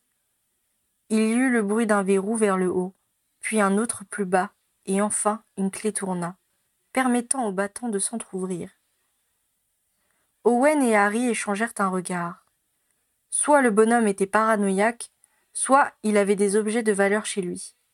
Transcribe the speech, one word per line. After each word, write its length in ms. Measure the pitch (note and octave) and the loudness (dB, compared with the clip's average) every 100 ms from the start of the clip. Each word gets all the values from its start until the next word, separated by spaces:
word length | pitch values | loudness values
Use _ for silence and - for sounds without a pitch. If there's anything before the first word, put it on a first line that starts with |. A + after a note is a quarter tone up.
| _ _ _ _ _ _ _ _ _ _ - | _ _ _ _ _ _ _ _ _ _ -2
Il 120 | A3 | 0
y 120 | A3 | 2
eut 180 | A#3 C4 | 2 2
le 120 | A#3+ | 2
bruit 240 | G3+ G#3+ A3+ | 0 0 2
d'un 160 | G#3 | 0
verrou 340 | F#3+ G3 F#3+ A3+ | 2 0 0 0
vers 220 | G#3 F#3+ | 0 2
le 120 | F#3 | 0
haut, 240 | F#3 F3+ - _ _ _ _ | -2 -4 -8 _ _ _ _
puis 220 | - G#3+ | -4 0
un 160 | G3 G3 | 2 2
autre 260 | A#3 - | -2 -6
plus 220 | G3 - F#3+ | -10 -8 -2
bas, 260 | F#3 G3 _ _ _ | 0 -2 _ _ _
et 160 | - G3 | -4 -2
enfin 420 | G#3 - G#3 G#3+ - - | -2 -2 -2 -4 -6 -6
une 140 | F#3+ | -6
clé 240 | - G#3+ | -4 -6
tourna, 420 | G3+ F#3+ F3+ E3+ F#3 _ _ _ _ _ | -6 -6 -6 -6 -10 _ _ _ _ _
permettant 540 | - B3+ A#3+ A#3+ C4+ A3+ | -2 0 0 0 -4 -4
au 60 | |
battant 360 | F#3 G3 - A#3+ | -4 -6 -8 -8
de 100 | G3+ | -6
s'entr'ouvrir. 720 | - A3+ - F#3+ F#3 F3 F#3 _ _ _ _ _ _ _ _ _ _ _ _ _ _ _ _ _ | -6 -8 -10 -10 -8 -8 -12 _ _ _ _ _ _ _ _ _ _ _ _ _ _ _ _ _
Owen 360 | G#3+ A#3+ C#4+ D4+ | 0 2 4 4
et 140 | B3 | 4
Harry 340 | G#3+ G3+ G#3+ B3 | 4 2 0 -2
échangèrent 460 | A3 - G3+ A3+ - | -2 -4 -4 -4 -4
un 100 | G3 | -4
regard. 560 | F#3 F3+ F3+ E3+ F3 _ _ _ _ _ _ _ _ _ | -4 -4 -6 -8 -10 _ _ _ _ _ _ _ _ _
Soit 320 | - - D4 | -4 2 4
le 80 | B3 | 4
bonhomme 360 | G3+ A3 A#3+ A3 | 4 4 4 2
était 200 | G3 F#3+ | 0 0
paranoïaque, 840 | G#3+ A3 A3 G3+ F#3+ G#3+ A#3 - _ _ _ _ | 0 2 2 0 0 0 -2 -12 _ _ _ _
soit 400 | - - C4 C#4 - | -8 2 4 2 -2
il 120 | G#3+ G#3 | 0 2
avait 200 | G3+ G3+ | 2 2
des 180 | G3+ | 2
objets 300 | G#3 G#3+ A3+ | 0 0 -2
de 80 | A3 | 0
valeur 340 | G3 G3 G#3 G#3 | 2 2 0 -4
chez 160 | - | -6
lui. 320 | F3+ F#3 - _ _ | -6 -8 -12 _ _